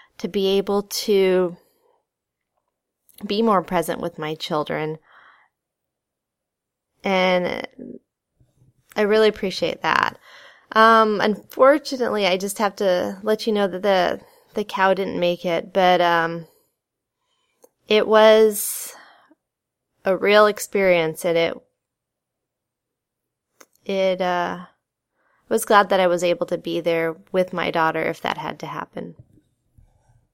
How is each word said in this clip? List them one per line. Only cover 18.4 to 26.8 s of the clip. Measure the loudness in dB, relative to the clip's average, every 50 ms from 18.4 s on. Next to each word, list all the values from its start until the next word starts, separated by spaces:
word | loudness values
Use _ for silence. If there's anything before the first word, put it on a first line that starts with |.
| 4 4 2 -2 -6 -8 -10 -10 -12 -14 -16 -20 -20 -20 _ _ _ _ _ _ _ _ _ _ _ _ _ _ _ _ _ _ -2
a | -2 0
real | 0 2 4 6 6 6
experience, | 4 2 -2 -8 -6 -2 0 2 4 4 4 2 -2 -4 -4 -4
and | 0 0
it, | 2 0 0 -2 -8 -14 _ _ _ _ _ _ _ _ _ _ _ _ _ _ _ _ _ _ _ _ _ _ _ _ _ _ _ _ _ _ _ _ _ _ _ _ _ _ -20 -20 _ _ _ _
it, | -6 -4 -2 0 0 0 -2
uh, | -2 0 0 0 -2 -4 -6 -10 -14 -18 _ _ _ _ _ _ _ _ _ _ _ _ _ _ _ -4
was | -4 -2 0
glad | 4 4 4 4 4
that | 2 2
I | 2
was | 2 0 0 0
able | -2 -2 -2 -4
to | -4 -6
be | -6 -6 -6 -6 -4